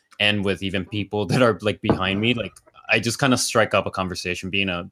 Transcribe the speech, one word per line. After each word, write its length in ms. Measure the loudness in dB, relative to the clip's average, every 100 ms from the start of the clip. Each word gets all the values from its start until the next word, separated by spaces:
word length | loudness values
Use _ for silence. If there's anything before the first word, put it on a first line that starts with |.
| _ -2
and 240 | 0 2
with 200 | 0 -2
even 220 | -2 -4 -4
people 420 | -6 -4 -4 0
that 160 | 2
are, 160 | 4 2
like, 200 | -2 -2
behind 400 | 0 0 0 0
me. 120 | 0
Like, 200 | 0 -4 -12 _ -20 0
I 100 | 0
just 180 | 2 0
kinda 180 | 2 2
strike 360 | 2 2 4
up 120 | 2 0
a 60 |
conversation, 580 | -4 -4 -4 -6 -6 -4
being 200 | -2 -2
a, 160 | -2 -4